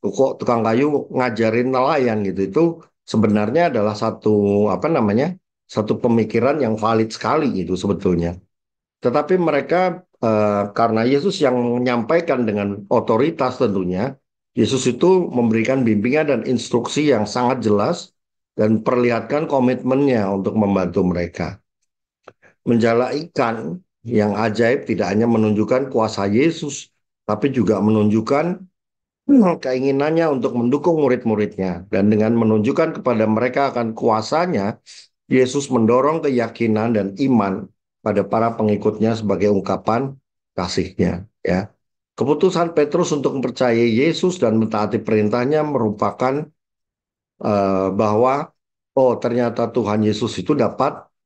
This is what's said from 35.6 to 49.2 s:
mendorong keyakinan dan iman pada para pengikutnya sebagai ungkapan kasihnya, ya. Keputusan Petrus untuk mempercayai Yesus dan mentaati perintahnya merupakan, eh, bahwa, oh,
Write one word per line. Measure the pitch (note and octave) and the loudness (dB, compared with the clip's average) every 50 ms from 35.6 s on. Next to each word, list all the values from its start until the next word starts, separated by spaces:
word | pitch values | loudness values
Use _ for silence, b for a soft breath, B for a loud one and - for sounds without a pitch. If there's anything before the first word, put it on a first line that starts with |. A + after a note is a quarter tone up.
| C#3 - | -4 -2
mendorong | C3 A#2+ A2+ A2 A#2+ B2+ C3 D3 D#3+ E3 C#3+ | 0 2 2 4 4 4 2 2 0 0 -2
keyakinan | D3 C3 A#2+ A#2 A2+ - - A#2 A2+ G#2+ G#2+ G#2+ B2 | -2 0 0 -2 -2 -4 -4 -2 0 0 0 0 0
dan | A#2+ G#2 G2 G2 G2 | 0 0 -2 -4 -4
iman | - C#3 C3+ C3 A2+ G2 G2 F#2+ - - - _ _ _ _ _ _ _ | -2 0 2 2 2 2 0 -4 -6 -8 -14 _ _ _ _ _ _ _
pada | A2 G2+ G2+ F#2+ | -2 0 0 0
para | - - A2+ A2+ A#2 A2+ - | 0 0 0 0 0 0 0
pengikutnya | A2 G#2+ G#2 G2+ - A2 G#2 - G#2+ A2+ A2+ | 0 0 0 0 0 -2 -2 0 0 0 0
sebagai | G#2+ G#2+ G2+ G2 E2+ F#2+ | -2 -2 -4 -2 0 2
ungkapan | G#2 G#2 G2 F2+ A2 G2 F#2 - - A2 A#2+ C#3 C#3 C#3 - _ _ _ _ _ _ _ - | 2 0 0 0 -2 -4 -4 -2 -2 -2 -2 -2 -6 -8 -14 _ _ _ _ _ _ _ -6
kasihnya, | F2+ F2+ - - F2 F2+ - - F2+ F2 F2+ F2 F#2 - _ _ | -6 -4 -4 -4 -4 -6 -2 -2 -2 -2 -2 -4 -10 -14 _ _
ya. | _ F#2+ F#2 F#2 A2 - _ _ _ _ _ _ _ _ _ - | _ -2 -2 -2 -2 -6 _ _ _ _ _ _ _ _ _ -4
Keputusan | B2+ C3 D3+ D3+ - F#3 F3 E3 F3 E3 E3 | 0 0 0 2 2 0 2 0 -2 0 2
Petrus | - D3 D3 - F#3 E3+ - D#3+ | 0 0 2 0 -2 0 0 -2
untuk | D3 B2+ C3+ A#2+ C#3 | -2 -2 -2 -2 -2
mempercayai | B2 C3+ A#2+ - C3 B2 A#2 A#2 A#2+ | -6 -6 -2 0 0 2 2 2 2
Yesus | A#2+ A2 A2+ C#3 E3 D#3 - - F3+ F3+ - B2+ | 2 2 2 2 2 0 0 -2 -2 0 0 0
dan | A2+ G#2+ A2 | 2 2 2
mentaati | A2 G#2+ A2 G#2+ G#2 G2+ - A2 | 0 0 -2 -2 -2 -2 -2 -4
perintahnya | G#2+ - A2+ G#2+ G#2 G#2 A2 A#2+ B2 C3+ D3+ D3+ D3+ | -2 0 0 2 2 2 0 0 0 0 0 0 0
merupakan, | D3+ C#3+ - A2 G#2+ G#2 - G#2 G2+ - - B2+ C3 C3 D3 D#3 - _ _ _ _ _ _ _ _ _ _ _ _ _ _ _ _ _ _ | -2 -2 -2 -2 -2 -2 -2 -2 -4 -2 -2 -2 -2 -2 -2 -6 -10 _ _ _ _ _ _ _ _ _ _ _ _ _ _ _ _ _ _
eh, | - A2 G#2 G2+ G2 F#2+ F#2+ F#2 F#2+ F#2+ F#2+ | -2 0 0 2 2 2 0 0 0 -2 0
bahwa, | G2+ A2 G#2+ G#2 G#2+ B2 B2+ C3+ C#3+ D#3 - _ _ _ _ _ _ _ _ _ C3+ | 0 0 2 2 2 2 2 2 0 -4 -8 _ _ _ _ _ _ _ _ _ 2
oh, | C3 B2+ A#2 - | 2 2 2 0